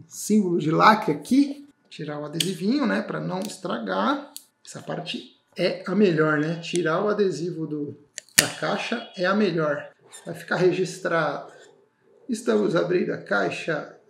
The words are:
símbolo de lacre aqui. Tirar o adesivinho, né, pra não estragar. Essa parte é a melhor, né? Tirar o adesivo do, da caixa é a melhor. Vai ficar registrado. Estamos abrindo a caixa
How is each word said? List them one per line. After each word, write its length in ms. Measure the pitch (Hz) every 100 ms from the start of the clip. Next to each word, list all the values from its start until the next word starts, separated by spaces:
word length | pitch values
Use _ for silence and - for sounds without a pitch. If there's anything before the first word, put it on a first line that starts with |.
| -
símbolo 500 | - - 214 180 170
de 140 | 151
lacre 400 | 165 190 214 -
aqui. 480 | 143 - 262 277 - - _ -
Tirar 280 | - 156 147
o 60 |
adesivinho, 640 | 147 160 180 170 190 285 226
né, 140 | 196
pra 180 | - 156
não 180 | 160 185
estragar. 920 | - - 175 233 202 190 220 294 - - - _ -
Essa 160 | -
parte 540 | - 160 160 - - _ _ -
é 280 | 185 269 -
a 80 |
melhor, 460 | 190 196 156 156 151
né? 160 | 156 165
Tirar 440 | - 175 160 170
o 40 | 208
adesivo 600 | 202 190 147 175 156 151
do, 280 | 151 143 143 _ - _ -
da 120 | 131
caixa 600 | - 156 - - 233 - -
é 80 |
a 80 | 180
melhor. 580 | 208 202 160 151 143 - - - - 170
Vai 80 |
ficar 220 | 165 - -
registrado. 960 | 180 180 185 - 175 165 147 135 - - - _ _ _ _ _ -
Estamos 460 | 220 247 214 180
abrindo 380 | 165 165 180 -
a 60 | -
caixa 760 | - 202 175 - - 151 143 -